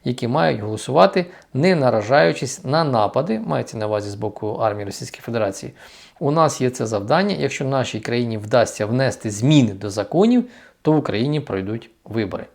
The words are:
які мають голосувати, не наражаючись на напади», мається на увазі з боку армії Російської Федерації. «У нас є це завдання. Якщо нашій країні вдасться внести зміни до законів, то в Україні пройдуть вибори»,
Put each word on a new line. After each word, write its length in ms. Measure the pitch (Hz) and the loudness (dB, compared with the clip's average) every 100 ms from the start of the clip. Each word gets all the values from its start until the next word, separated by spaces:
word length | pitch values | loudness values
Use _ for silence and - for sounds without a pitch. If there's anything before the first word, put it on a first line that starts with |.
які 240 | - 123 117 | -6 -2 0
мають 340 | 143 165 120 | 2 2 0
голосувати, 640 | 107 107 - 143 196 190 175 - - | -2 -6 0 2 2 0 -4 -8 -8
не 220 | 127 175 170 | 0 2 2
наражаючись 880 | 131 113 104 143 165 151 135 - | 2 0 2 2 2 0 -6 -8
на 200 | 131 151 | -4 -2
напади», 560 | 156 120 101 - 160 220 | 0 0 0 0 -2 -4
мається 380 | 220 139 117 117 | -4 -4 -4 -6
на 100 | 107 | -2
увазі 220 | 107 101 | -2 -4
з 60 | 101 | -6
боку 320 | 107 - 107 | -8 -6 -6
армії 380 | - 113 104 101 | -2 -2 -2 -6
Російської 360 | - 117 - | -10 -12 -12
Федерації. 520 | - 117 104 98 - - - - - _ | -6 -2 -2 -4 -10 -14 -20 -20 -20 _
«У 120 | 143 | 0
нас 300 | 156 156 - | 4 2 2
є 80 | 127 | -2
це 160 | - 110 | 0 -2
завдання. 500 | 107 104 156 202 165 | -2 0 2 2 0
Якщо 260 | 139 - 135 | -2 -2 -2
нашій 340 | 135 123 110 | 0 -2 -4
країні 380 | - 120 120 110 | -2 -2 -2 -4
вдасться 480 | 104 123 113 - 107 | 2 4 4 0 -2
внести 460 | 123 131 - 113 | 2 0 -2 -4
зміни 420 | 104 127 151 117 | 0 6 6 6
до 160 | 95 104 | 2 -4
законів, 540 | 101 98 160 220 247 240 - - _ | -4 0 2 4 4 2 -6 -20 _
то 100 | 156 | 2
в 60 | 156 | 2
Україні 420 | - 101 135 151 | 2 0 0 -2
пройдуть 500 | - 98 95 117 - _ - | -2 -4 -4 -6 -10 _ -6
вибори», 400 | 110 101 92 - | -2 -2 -4 -10